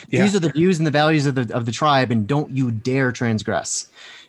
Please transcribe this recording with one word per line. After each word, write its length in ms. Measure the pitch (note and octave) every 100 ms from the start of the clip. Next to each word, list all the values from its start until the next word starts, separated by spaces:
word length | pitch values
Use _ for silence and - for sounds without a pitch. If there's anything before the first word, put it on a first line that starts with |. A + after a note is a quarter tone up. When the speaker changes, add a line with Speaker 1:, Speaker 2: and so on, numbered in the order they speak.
| -
Speaker 1:
Yeah. 120 | B2+
Speaker 2:
these 120 | G3+ G3
are 40 |
the 100 | D#3+
views 260 | C#3 F3+ E3+
and 80 | D#3
the 60 |
values 340 | C#3+ D3+ D#3+ C#3+
of 80 |
the, 180 | C3 A#2 B2
of 100 | A#2
the 60 |
tribe, 400 | A2 D3+ C#3 B2
and 160 | A#2 G2+
don't 240 | C#3+ D3
you 180 | C3+ B2+
dare 420 | A2 B2+ C3+ B2+
transgress. 760 | A#2 A#2+ A2 G#2 F#2 - - - - - -